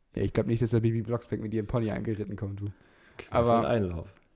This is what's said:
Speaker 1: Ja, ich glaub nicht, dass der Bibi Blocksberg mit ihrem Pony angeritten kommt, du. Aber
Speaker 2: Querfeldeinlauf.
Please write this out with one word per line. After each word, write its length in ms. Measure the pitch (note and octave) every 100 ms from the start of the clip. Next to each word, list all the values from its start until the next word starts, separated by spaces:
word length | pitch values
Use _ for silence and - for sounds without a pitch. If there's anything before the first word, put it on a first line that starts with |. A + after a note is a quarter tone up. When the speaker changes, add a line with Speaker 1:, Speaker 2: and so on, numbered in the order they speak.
| _ -
Speaker 1:
Ja, 60 |
ich 80 | G2
glaub 140 | - A2
nicht, 140 | A2+
dass 80 | A#2
der 80 | A#2
Bibi 220 | A2+ A2+
Blocksberg 400 | G#2+ A#2 - G#2+
mit 120 | A2
ihrem 140 | A2 G#2
Pony 240 | B2+ A2
angeritten 440 | - A2 G#2 G2+ G2
kommt, 240 | G2+ G2
du. 100 | G2+ - - _ - - -
Aber 300 | A#2+ A#2 A#2
Speaker 2:
Querfeldeinlauf. 520 | - A#2 F#2+ E2+ - - _